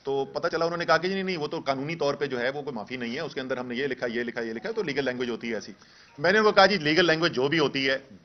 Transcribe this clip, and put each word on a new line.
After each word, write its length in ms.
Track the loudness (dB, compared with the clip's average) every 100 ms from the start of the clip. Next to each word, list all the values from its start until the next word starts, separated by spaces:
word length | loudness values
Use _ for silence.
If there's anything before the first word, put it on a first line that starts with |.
तो 200 | -4 -4
पता 240 | -2 -4 -2
चला, 180 | 0 0
उन्होंने 180 | -2
कहा 140 | 2 2
कि 100 | 2
"नहीं, 160 | -2
नहीं, 120 | -2 -2
वो 100 | -4
तो 140 | -4
कानूनी 340 | -2 -2 -2
तौर 220 | -2 -2 0
पे 100 | -2
जो 120 | -2
है, 120 | -2
वो 120 | -2
कोई 100 | -6
माफी 240 | -8 -8 -6
नहीं 180 | -6
है, 100 | -6
उसके 160 | -6 -8
अंदर 180 | -6 -4
हमने 160 | -4
ये 120 | -4 -4
लिखा, 200 | -2 -4
ये 180 | -2
लिखा, 160 | -4 -4
ये 120 | -6
लिखा, 200 | -6 -6
तो 100 | -4
लीगल 220 | -2 -2
language 260 | -2 -2 -4
होती 180 | -4 -4
है 100 | -6
ऐसी।" 140 | -8 -18 -20 -20 -20 -2
मैंने 180 | 2 6
उनको 140 | 6
कहा, 140 | 8 6
"जी, 120 | 6
लीगल 280 | 2 4 4
language 260 | 4 2
जो 160 | 2 2
भी 100 | 2
होती 260 | 2 2
है, 240 | 0 0 -4 -20